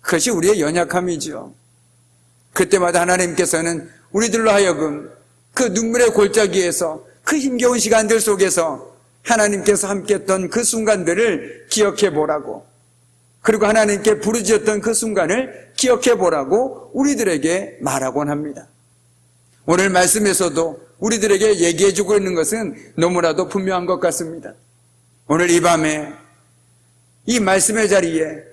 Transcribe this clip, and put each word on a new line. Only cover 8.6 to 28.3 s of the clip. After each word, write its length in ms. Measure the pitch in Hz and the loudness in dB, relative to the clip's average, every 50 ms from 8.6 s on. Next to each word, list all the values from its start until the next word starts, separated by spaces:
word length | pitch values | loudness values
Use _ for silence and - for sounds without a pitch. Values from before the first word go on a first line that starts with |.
| 165 160 143 - - - - _ _ _ _ _ _ | -2 -2 -4 -8 -14 -20 -20 _ _ _ _ _ _
하나님께서 640 | - 240 220 214 208 202 196 - 208 202 196 196 | 0 2 2 4 2 0 0 2 2 2 2 0
함께했던 600 | 190 202 196 - - 202 185 - 190 190 190 185 165 | -4 -4 -6 -2 -2 -2 -2 0 -2 -2 -2 -2 -2
그 140 | - 233 240 | -2 -2 -2
순간들을 1040 | - - 226 220 214 214 190 175 165 175 196 233 226 180 143 156 - - - - - | 0 -2 -2 0 0 0 0 0 0 0 2 2 0 0 -2 -6 -12 -16 -20 -8 -4
기억해보라고, 960 | - 220 208 202 - - 208 190 147 151 151 147 156 151 131 - - - - _ _ _ _ _ _ _ _ _ _ _ _ _ _ _ | 0 2 2 0 2 0 0 0 2 0 0 0 -2 -4 -6 -10 -14 -14 -16 _ _ _ _ _ _ _ _ _ _ _ _ _ _ _
그리고 240 | - - 220 214 208 | 0 0 2 2 2
하나님께 540 | 208 220 226 214 208 202 196 208 220 208 214 | 2 4 2 2 2 0 2 2 2 0 2
부르짖었던 600 | - 208 220 233 202 190 226 214 220 208 214 208 | 0 -2 -2 -2 0 2 0 2 2 0 -2 0
그 120 | 208 226 226 | -2 -2 -2
순간을 800 | - 233 220 208 190 170 156 196 247 262 254 - - - - _ | -2 -2 -2 -2 -2 0 0 -2 -2 -4 -6 -12 -20 -20 -14 _
기억해보라고 1120 | - - 254 240 247 - 247 233 196 185 175 160 147 135 135 180 220 254 269 - - - - - | -2 2 2 2 2 2 2 2 2 2 0 0 0 0 0 0 0 0 -2 -6 -12 -18 -10 -4
우리들에게 840 | 226 269 285 285 220 226 190 165 147 135 160 175 190 - - - - | -2 0 0 0 0 0 0 0 0 0 0 0 -2 -4 -8 -12 -6
말하곤 480 | - 139 131 139 131 131 127 143 147 143 | -6 -4 -4 -2 -4 -4 -4 -4 -4 -2
합니다. 380 | 147 147 151 147 135 139 - _ _ _ _ _ _ _ _ _ _ _ _ _ _ _ _ _ _ _ _ | -4 -6 -6 -8 -12 -14 -20 _ _ _ _ _ _ _ _ _ _ _ _ _ _ _ _ _ _ _ _
오늘 240 | - 165 180 190 196 | -2 0 2 2 2
말씀에서도 920 | 185 180 180 180 - 220 208 202 180 - 185 170 143 160 165 165 - - - - _ _ | 2 2 2 2 2 2 2 0 2 0 0 0 0 -2 -2 -4 -6 -12 -20 -20 _ _
우리들에게 600 | 190 226 240 220 196 214 202 190 214 220 208 175 | -4 -2 0 0 2 2 2 4 4 2 2 4
얘기해주고 580 | 170 175 170 156 190 196 185 180 202 175 208 | 2 0 2 4 2 2 2 0 0 2 2
있는 180 | 202 196 190 180 | 0 2 0 -2
것은 400 | 165 156 151 214 226 220 165 - - - - - | -2 -2 -2 -2 -4 -4 -6 -8 -12 -20 -12 -4
너무나도 520 | - 165 175 180 175 170 165 156 180 185 185 | -2 0 0 2 2 0 0 0 0 -4 -2
분명한 360 | - 202 190 190 190 180 175 | -4 -4 -2 -2 -4 -2 -2
것 140 | 175 185 175 | -2 -4 0
같습니다. 540 | 180 170 - - 170 160 165 160 - - - _ _ _ _ _ _ _ _ _ _ _ _ _ _ | -2 -2 -2 -2 -8 -8 -10 -14 -16 -18 -20 _ _ _ _ _ _ _ _ _ _ _ _ _ _
오늘 220 | - 147 160 175 175 | -2 0 0 2 2
이 120 | 170 170 | 2 4
밤에 520 | 165 175 170 160 156 156 151 151 147 143 - - - _ _ _ _ _ _ _ _ _ _ _ _ _ _ _ _ _ _ _ _ | 4 4 2 2 0 -2 -2 -4 -8 -10 -14 -20 -20 _ _ _ _ _ _ _ _ _ _ _ _ _ _ _ _ _ _ _ _
이 140 | - 240 247 | -2 0 0
말씀의 480 | 208 190 190 190 185 - 214 226 220 190 | 2 2 2 2 2 0 0 0 2 2
자리에 540 | 202 196 180 165 160 160 160 156 | 2 2 2 0 -2 -2 -4 -4